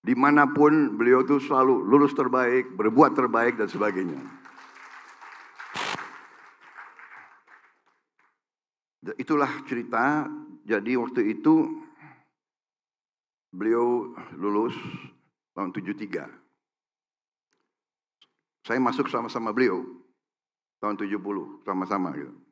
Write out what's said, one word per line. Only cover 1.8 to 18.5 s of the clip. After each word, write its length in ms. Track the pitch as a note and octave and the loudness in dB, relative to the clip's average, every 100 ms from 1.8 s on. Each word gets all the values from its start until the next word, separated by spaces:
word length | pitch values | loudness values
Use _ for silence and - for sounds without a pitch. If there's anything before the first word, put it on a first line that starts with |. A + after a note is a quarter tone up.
| F#2 | 6
lulus 240 | C3+ C#3+ | 6 6
terbaik, 640 | C#3 B2+ B2 B2 B2+ B2 F#2 | 2 0 2 2 2 0 -2
berbuat 400 | G#2+ A#2 D3 - | 2 6 6 6
terbaik, 400 | B2 A2+ A#2 A#2+ | 0 2 0 0
dan 160 | G#2 | -4
sebagainya. 480 | - G#2 F#2+ F#2 C#2+ C2 - - - - - - - - - - - - - - - G#1 - - - - - - _ - - - - - - - _ _ - _ _ _ _ _ _ _ _ _ _ _ _ _ _ | -2 -2 -2 -6 -8 -14 -20 -20 -20 -20 -20 -20 -20 -20 -20 -20 -20 -20 -20 -14 -8 -6 -6 -10 -18 -20 -20 -20 _ -20 -20 -20 -20 -20 -20 -20 _ _ -20 _ _ _ _ _ _ _ _ _ _ _ _ _ _
Da-, 160 | - A2 | -14 -10
itulah 340 | A#2+ D3+ C3+ - | -2 0 0 -4
cerita. 640 | - A#2+ A#2 A#2 B2+ D3+ C3+ G2+ - - - | -8 -8 -4 0 0 0 -4 -10 -16 -20 -4
Jadi 240 | G#2+ G#2 B2+ | -2 0 -2
waktu 340 | A#2+ B2+ G#2+ | 0 0 0
itu 480 | A2 D#3+ D#3+ C3 - - _ D3 - _ _ _ _ _ _ _ _ _ _ _ _ _ | 0 4 4 2 -6 -14 _ -20 -20 _ _ _ _ _ _ _ _ _ _ _ _ _
beliau 640 | F2+ G#2+ A#2 A#2+ A#2+ D2+ - F2 C#2+ | -4 0 2 2 0 -4 -12 -18 -6
lulus 400 | G2 G#2 A#2 A#2+ - - - _ _ _ _ - | -2 0 -2 -4 -12 -14 -16 _ _ _ _ -8
tahun 160 | F#2+ | -8
tujuh 240 | - F#2 G2+ | -6 -8 -8
tiga. 320 | G#2 G2 C2+ - _ _ _ _ _ _ _ _ _ _ _ _ _ _ _ _ _ _ _ _ _ | -8 -10 -10 -20 _ _ _ _ _ _ _ _ _ _ _ _ _ _ _ _ _ _ _ _ _